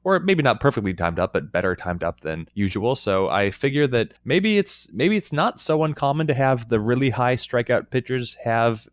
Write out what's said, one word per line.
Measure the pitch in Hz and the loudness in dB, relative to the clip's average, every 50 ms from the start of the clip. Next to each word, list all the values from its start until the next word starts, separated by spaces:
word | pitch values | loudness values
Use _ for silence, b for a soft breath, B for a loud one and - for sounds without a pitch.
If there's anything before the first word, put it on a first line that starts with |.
| - | -2
or | 185 190 180 | 0 0 0
maybe | 170 190 190 165 143 | 2 2 2 2 4
not | 131 117 107 | 2 2 2
perfectly | - 139 - - 101 95 92 | 2 0 2 2 0 -2 -2
timed | - 87 85 85 87 | -2 -2 -2 0 0
up, | 87 95 | -2 0
but | - 90 71 80 | 0 -2 -2 -2
better | - 85 90 95 90 | -2 -2 0 0 -2
timed | - - 90 87 87 85 | -2 -4 -6 -4 -4 -4
up | 82 85 _ | -4 -4 _
than | - 76 80 80 80 - - | -6 -8 -6 -8 -8 -10 -6
usual. | 101 101 95 90 104 98 120 135 - | -4 -2 -2 -2 -2 -2 -2 -2 -2
So | - 107 98 95 95 - | -2 0 0 2 2 2
I | - 98 101 101 | 2 2 0 0
figure | 95 - - 139 135 147 147 139 | 0 -2 -2 -2 0 2 0 2
that | 123 120 110 - _ _ - | 2 0 -2 -2 _ _ -6
maybe | 110 139 180 190 220 214 202 | -2 0 0 2 2 2 2
it's, | 190 - - - - - | 0 0 -4 -16 -16 -10
maybe | - 98 131 180 214 | -4 0 0 2 2
it's | 208 - - | 0 -2 -4
not | 147 143 165 233 - - | -2 -2 -2 -2 -2 -4
so | - - 156 156 160 | -2 -2 0 0 0
uncommon | 156 147 - - 139 143 156 160 151 | 0 -2 0 0 0 0 0 0 0
to | 139 | 0
have | 123 135 131 135 123 117 - | 2 2 2 2 0 0 0
the | 120 110 | 0 0
really | 104 113 123 127 139 135 | 2 2 2 2 2 2
high | 107 113 123 123 127 123 | 0 2 0 0 0 -2
strikeout | - - - 123 120 - 123 110 - - | -2 -2 -2 -2 0 2 0 0 0 -2
pitchers | - 131 123 - 127 127 123 117 - - - | -4 -4 -2 -2 -4 -4 -4 -6 -10 -6 -4
have | 117 113 113 117 117 113 107 - _ | -2 0 2 2 2 0 -2 -6 _